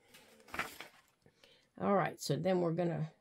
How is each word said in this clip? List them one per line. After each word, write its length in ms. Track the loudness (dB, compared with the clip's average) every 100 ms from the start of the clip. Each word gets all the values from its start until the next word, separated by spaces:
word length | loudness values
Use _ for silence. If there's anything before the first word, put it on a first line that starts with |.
| _ -20 -20 -20 -12 -10 -8 -12 -20 -20 _ _ _ _ -20 -20 _ -6
All 140 | 2
right, 260 | 2 2 -2
so 160 | -2 0
then 260 | 2 2
we're 100 | 2
gonna 400 | 2 0 0 -4 -8